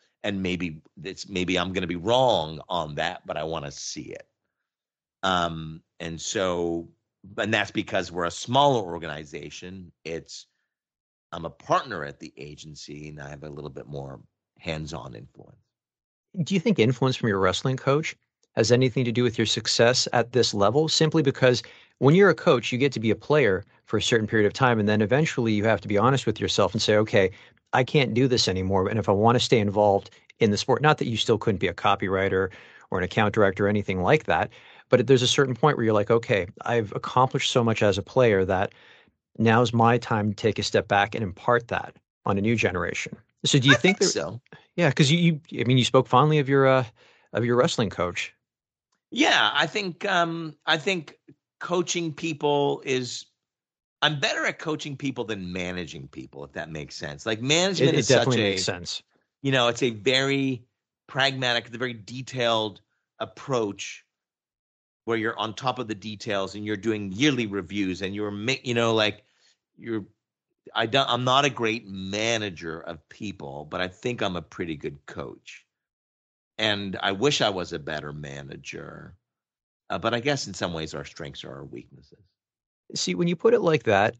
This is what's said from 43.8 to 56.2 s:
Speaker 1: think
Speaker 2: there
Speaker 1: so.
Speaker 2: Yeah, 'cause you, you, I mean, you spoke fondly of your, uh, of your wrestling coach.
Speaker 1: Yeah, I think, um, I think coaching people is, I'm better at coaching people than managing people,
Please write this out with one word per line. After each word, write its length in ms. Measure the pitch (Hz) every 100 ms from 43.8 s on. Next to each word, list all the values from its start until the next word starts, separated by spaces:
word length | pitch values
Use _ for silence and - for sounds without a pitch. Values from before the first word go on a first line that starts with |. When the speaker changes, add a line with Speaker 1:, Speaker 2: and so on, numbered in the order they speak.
| 147 202
Speaker 1:
think 140 | 190
Speaker 2:
there 100 | -
Speaker 1:
so. 180 | 78 113 - - _ -
Speaker 2:
Yeah, 140 | 160
'cause 200 | - 139
you, 300 | 170 170 156 -
you, 120 | -
I 40 |
mean, 140 | 113 127
you 60 |
spoke 240 | 110 135 -
fondly 300 | 127 151 151
of 100 | 135
your, 180 | 139 135
uh, 180 | 131 123 _ _ _ _
of 120 | -
your 120 | 120 120
wrestling 340 | 160 - 101
coach. 440 | - 87 - - - _ _ _ _ _ _ _
Speaker 1:
Yeah, 400 | 233 311 165 107
I 140 | 143 156
think, 400 | 214 190 - 202
um, 500 | 180 170 165 160 -
I 140 | - 160
think 400 | 165 185 143 - - _ _ _
coaching 560 | - 180 170 175 165
people 680 | 147 165 147 147 143 143 139 143
is, 400 | 127 120 - - _ _ _ _ _ _ _
I'm 180 | 147 147
better 260 | 220 320 254
at 120 | -
coaching 380 | 165 151 151 135
people 280 | 139 123
than 280 | 104 104 90
managing 560 | 90 90 90 80 78 69
people, 360 | 67